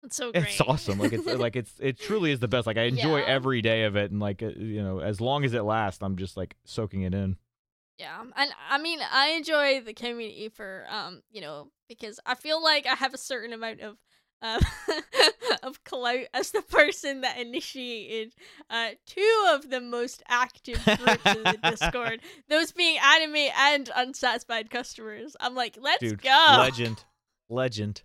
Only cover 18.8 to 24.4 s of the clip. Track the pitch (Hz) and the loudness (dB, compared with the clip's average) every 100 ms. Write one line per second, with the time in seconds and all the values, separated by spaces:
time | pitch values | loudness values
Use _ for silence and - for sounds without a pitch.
18.8 | 226 - - - 415 453 392 285 269 254 | -4 -6 -14 2 4 6 6 4 0 -8
19.8 | 247 240 240 - - 240 247 _ - 233 | -6 -4 -6 -8 -2 0 0 _ -8 0
20.8 | - - 247 220 196 202 220 180 165 - | 2 4 4 4 2 2 2 2 0 0
21.8 | 165 240 233 226 - - _ 302 320 - | -2 0 -4 -6 -12 -20 _ 0 2 2
22.8 | 339 311 269 320 311 302 285 - 277 294 | 2 6 6 6 6 0 0 4 4 4
23.8 | 247 - 254 269 254 233 | -2 -2 -4 -2 -2 -2